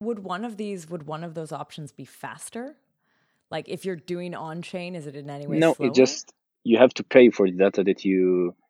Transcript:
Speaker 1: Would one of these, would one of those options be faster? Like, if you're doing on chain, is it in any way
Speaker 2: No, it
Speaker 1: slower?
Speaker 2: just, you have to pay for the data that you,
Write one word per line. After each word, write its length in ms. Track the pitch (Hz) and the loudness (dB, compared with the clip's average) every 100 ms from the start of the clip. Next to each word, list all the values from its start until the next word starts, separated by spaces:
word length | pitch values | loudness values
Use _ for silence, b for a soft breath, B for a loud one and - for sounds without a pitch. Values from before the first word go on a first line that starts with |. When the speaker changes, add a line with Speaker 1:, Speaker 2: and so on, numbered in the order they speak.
Speaker 1:
Would 180 | 214 214 | -10 -10
one 260 | 190 180 | -10 -10
of 140 | 240 202 | -10 -10
these, 300 | 208 196 156 | -10 -10 -10
would 160 | 175 147 | -12 -10
one 180 | 156 | -12
of 80 | 170 | -12
those 180 | 160 156 | -12 -12
options 380 | 147 147 - 147 | -12 -14 -16 -16
be 140 | - | -18
faster? 720 | 131 - 131 131 - 226 262 311 _ _ _ _ _ _ _ | -20 -16 -16 -14 -16 -14 -14 -18 _ _ _ _ _ _ _
Like, 180 | 160 151 | -12 -10
if 160 | 175 190 | -10 -10
you're 100 | 175 | -10
doing 380 | - 175 180 | -10 -10 -10
on 260 | 165 160 165 | -12 -12 -12
chain, 340 | 170 185 175 | -12 -12 -12
is 120 | 180 147 | -12 -14
it 100 | 139 | -14
in 140 | 143 | -14
any 160 | 143 143 | -12 -4
way 120 | 156 | 2
Speaker 2:
No, 120 | 165 | 2
it 60 | - | 2
Speaker 1:
slower? 140 | 135 | 2
Speaker 2:
just, 440 | 127 131 - - _ _ _ | 4 4 2 -14 _ _ _
you 120 | 117 113 | 2 6
have 160 | 127 | 6
to 80 | - | 4
pay 280 | - 131 120 | 4 8 8
for 160 | - 95 | 6 0
the 60 | 90 | 2
data 260 | 98 104 | 2 2
that 220 | 95 92 | 0 0
you, 500 | 98 95 92 90 87 - _ | 0 2 2 2 0 -6 _